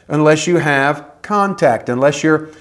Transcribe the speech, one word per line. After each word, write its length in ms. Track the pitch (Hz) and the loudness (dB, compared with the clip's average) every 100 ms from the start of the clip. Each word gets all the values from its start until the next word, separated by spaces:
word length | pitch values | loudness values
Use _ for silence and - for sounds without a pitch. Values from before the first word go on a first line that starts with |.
| - | -6
unless 380 | 147 151 156 180 | 0 2 2 2
you 100 | 170 | 0
have 480 | 147 139 139 147 - - | 0 0 0 -2 -8 -20
contact, 720 | - 208 196 190 147 110 - | -6 -2 -2 0 0 0 -4
unless 320 | 123 139 147 | 0 0 0
you're 260 | 156 156 156 - | 0 0 -2 -20